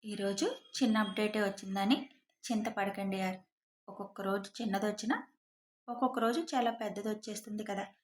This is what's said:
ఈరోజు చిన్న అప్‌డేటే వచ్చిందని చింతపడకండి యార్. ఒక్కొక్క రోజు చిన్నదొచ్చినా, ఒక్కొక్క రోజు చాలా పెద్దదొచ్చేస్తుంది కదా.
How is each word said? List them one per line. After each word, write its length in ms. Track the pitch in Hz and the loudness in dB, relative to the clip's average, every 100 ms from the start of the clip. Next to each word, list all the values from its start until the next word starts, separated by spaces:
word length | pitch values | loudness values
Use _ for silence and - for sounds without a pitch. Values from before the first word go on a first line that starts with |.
ఈరోజు 440 | 220 202 196 196 381 - - | -8 -2 0 2 0 -2 -10
చిన్న 220 | - 254 220 | 0 4 4
అప్‌డేటే 420 | 208 196 214 214 | 2 2 0 2
వచ్చిందని 560 | 202 196 196 190 196 269 - - _ _ | 0 0 -4 0 4 4 2 -16 _ _
చింతపడకండి 760 | - 220 220 214 196 196 196 190 | -2 0 0 0 -2 0 -2 0
యార్. 200 | 185 185 - _ _ _ - | 0 -2 -10 _ _ _ -18
ఒక్కొక్క 340 | 196 196 - | -12 -12 -4
రోజు 260 | 190 196 196 | 0 0 -2
చిన్నదొచ్చినా, 680 | - 226 196 214 208 220 - - _ _ _ _ _ - | -4 -2 2 0 0 0 0 -2 _ _ _ _ _ -10
ఒక్కొక్క 320 | 240 254 254 | 0 0 2
రోజు 220 | 226 240 | 2 2
చాలా 300 | 330 269 233 | 0 2 2
పెద్దదొచ్చేస్తుంది 920 | 226 214 190 214 214 - 208 - 208 | 0 -4 -4 -2 -4 -4 -10 -8 -8
కదా. 220 | 208 196 202 - | -4 -4 -4 -10